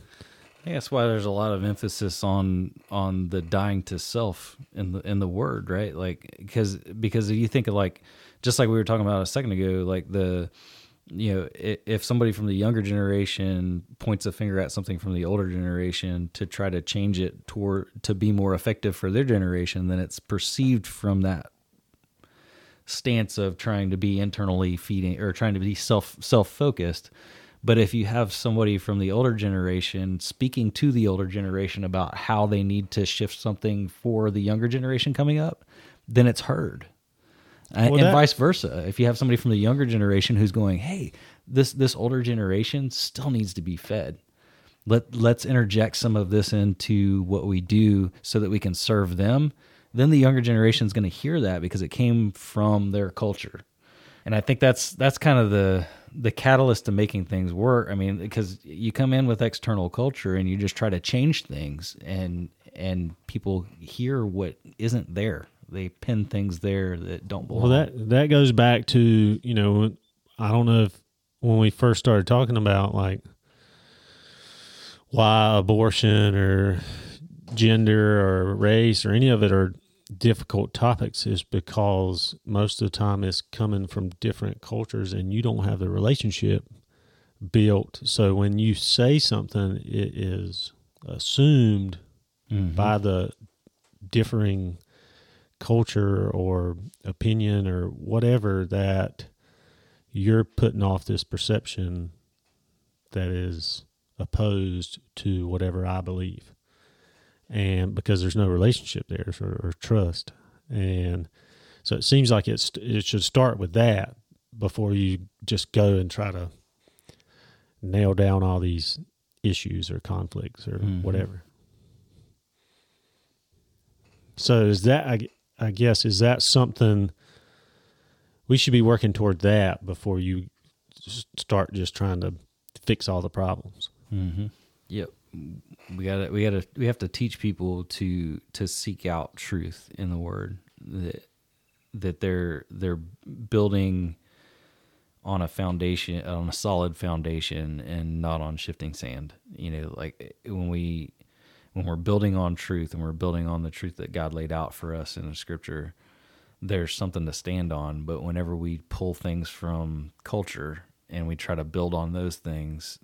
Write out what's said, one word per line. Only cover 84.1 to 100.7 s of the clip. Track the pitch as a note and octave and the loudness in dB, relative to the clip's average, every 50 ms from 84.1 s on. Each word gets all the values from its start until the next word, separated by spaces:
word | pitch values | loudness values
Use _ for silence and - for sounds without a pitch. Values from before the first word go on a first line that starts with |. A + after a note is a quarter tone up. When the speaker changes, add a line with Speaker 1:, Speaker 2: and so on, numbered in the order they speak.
| E2+ - | -8 -6
Speaker 2:
different | - A2+ G2+ - G#2+ G2+ G2 - | -6 -6 -4 -4 -6 -6 -8 -8
cultures | - - A2+ A2 A2 - - G#2+ G2 F#2 F#2+ | -10 -10 -8 -8 -8 -6 -6 -6 -6 -4 -4
and | G2+ F#2 F#2+ G2+ | -6 -4 -4 -4
you | A2+ | -2
don't | A#2 A#2 A2 A2 G2 | -2 -2 -2 0 -2
have | G2+ G#2+ F#2 | -2 -2 -2
the | F#2+ F#2 | -2 -4
relationship | F#2 G2 G2+ A#2 C#3+ - - G#2+ F#2+ - - G2+ G2 G2+ - - - - _ _ _ _ _ _ _ _ _ _ _ _ G#2 F2+ | -2 0 2 2 0 0 0 -4 -4 -2 0 0 0 0 -2 -6 -16 -20 _ _ _ _ _ _ _ _ _ _ _ _ -14 0
built. | - A2+ G#2+ G#2+ G2+ G2 - - - - - | 2 4 4 6 4 2 0 -2 -10 -10 -8
So | - - - G#2+ G2 G2 | -4 0 2 2 4 4
when | G2 G2+ G#2 G2+ G#2+ | 2 2 0 0 2
you | A2 A2 G2+ | 2 2 0
say | - - - - - A#2+ B2+ D3 D3+ | 0 0 -2 2 2 4 4 4 4
something, | - - A2 G#2+ G2+ F#2+ - G#2 G2+ F#2+ F#2+ - - | 2 2 0 -2 -4 -4 -2 -2 -2 -2 -2 -4 -6
it | - G#2+ G#2+ G2+ G2 - | -6 -4 -4 -4 -4 -4
is | - G2+ F#2 F#2 F#2+ F#2+ F#2 F#2 - - - - _ _ _ _ _ - - | -4 -4 -4 -4 -4 -6 -8 -8 -10 -10 -12 -14 _ _ _ _ _ -14 -12
assumed | - - - - - C#3 C#3+ D3+ D3+ C3+ A#2+ A2 G#2 G2+ G2 F#2+ F2+ F2 - _ _ _ _ _ _ _ _ _ | -10 -8 -6 -2 2 4 6 6 8 8 6 6 4 2 0 -4 -6 -10 -14 _ _ _ _ _ _ _ _ _
Speaker 1:
Mm-hmm. | A2 G2+ F#2+ F2 E2 | -2 -2 0 0 0
Speaker 2:
by | F#2 G#2 G#2 G#2+ G#2 | 2 2 2 2 2
the | G2+ G2+ F#2 F#2 F#2 G2 - _ A2 _ _ _ _ _ _ _ _ _ _ _ G2 F#2 | 2 0 0 0 -2 -4 -8 _ -20 _ _ _ _ _ _ _ _ _ _ _ -18 -2
differing | - A#2 A2 - - A2 G#2+ G2+ G2 F#2+ F#2 F2+ F2 F2 _ _ _ _ _ _ _ _ _ _ _ _ _ _ _ _ | 0 0 0 2 0 0 0 0 0 -2 -4 -6 -8 -10 _ _ _ _ _ _ _ _ _ _ _ _ _ _ _ _
culture | - - A#2 A#2 A2 - - G#2 G2+ G2 G2 G2 G2 G2+ | -2 2 2 2 2 2 0 0 2 2 2 0 0 -2
or | - F#2 F#2 F#2 F#2 F2+ F2 F2+ F2 F2 G2+ - - _ _ | -2 -2 -2 0 0 -2 -2 -4 -6 -8 -10 -16 -18 _ _
opinion | F#2+ F#2 - - A2 A2 A2 G#2+ G#2 G#2 G2+ G2 F#2+ | -12 -8 -4 -2 0 0 2 0 0 0 0 0 0
or | F2+ F2+ F2 F#2 | -2 -2 -4 -6
whatever | - - - - A2 A2+ A#2 A#2+ B2 B2 G#2 G#2 F#2+ F#2+ F#2 | -8 -10 -8 -4 -2 2 2 4 2 2 2 0 0 0 -2
that | E2+ G2+ G2 G2 G2 F#2+ F#2+ F#2+ - - - - - _ _ _ _ _ _ _ _ _ _ _ _ _ _ _ _ | -2 -2 -2 0 0 0 0 0 -2 -6 -12 -20 -20 _ _ _ _ _ _ _ _ _ _ _ _ _ _ _ _
you're | - G2 F#2+ G#2+ A2 A2+ A2 | -6 -2 2 4 4 4 2
putting | - _ - B2+ G#2+ | 0 _ 0 0 0